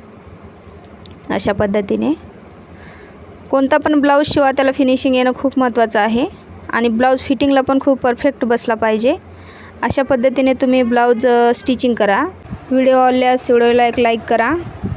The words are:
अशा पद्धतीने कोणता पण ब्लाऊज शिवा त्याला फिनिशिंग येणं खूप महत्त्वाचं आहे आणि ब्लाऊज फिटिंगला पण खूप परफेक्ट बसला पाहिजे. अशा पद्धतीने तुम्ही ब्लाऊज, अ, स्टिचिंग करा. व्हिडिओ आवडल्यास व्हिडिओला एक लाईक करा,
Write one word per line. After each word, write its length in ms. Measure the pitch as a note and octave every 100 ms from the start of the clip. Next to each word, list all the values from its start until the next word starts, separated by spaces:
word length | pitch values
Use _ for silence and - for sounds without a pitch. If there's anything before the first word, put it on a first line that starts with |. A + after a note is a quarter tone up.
| - - - - - - - - - - - - -
अशा 220 | F#3+ A3+
पद्धतीने 600 | G3+ G#3 G#3+ G3 G#3+ A#3 D#4+ - - - - - - - - - - - - -
कोणता 260 | C4+ C4+ D4+
पण 240 | D4+ D4+
ब्लाऊज 260 | C#4+ C#4+ D4+
शिवा 240 | - C4+
त्याला 220 | C4+ C4+
फिनिशिंग 420 | C4+ C4 C4 C4+
येणं 160 | B3+ B3+
खूप 240 | B3 C4+ C4+
महत्त्वाचं 420 | B3+ A#3 A3+ A3
आहे 260 | G#3+ A3+ F4 - - - -
आणि 180 | A3+ A#3
ब्लाऊज 300 | A3 B3+ C4
फिटिंगला 420 | - C4+ C#4+ C4+
पण 180 | C4 C4+
खूप 180 | C#4 C4
परफेक्ट 460 | B3+ A#3+ C#4+ -
बसला 300 | A#3 A#3 -
पाहिजे. 420 | A3 A3 A3 A#3+ D#4+ - - - - - -
अशा 200 | A#3+ C#4
पद्धतीने 500 | C4+ C4 B3+ B3+ C4
तुम्ही 300 | C4 C4 B3+
ब्लाऊज, 440 | A#3 A#3+ A#3+ A#3 B3+
अ, 260 | A#3+ A#3+
स्टिचिंग 400 | A#3+ - B3 B3+
करा. 300 | A3+ G3+ G3+ E4 - - - -
व्हिडिओ 280 | C4 C4 C4
आवडल्यास 520 | B3+ B3+ B3+ B3+ -
व्हिडिओला 360 | A#3+ A#3 A#3+ A#3+
एक 120 | B3
लाईक 220 | A#3 A3+
करा, 340 | - A3+ A#3 F4 E4+ - -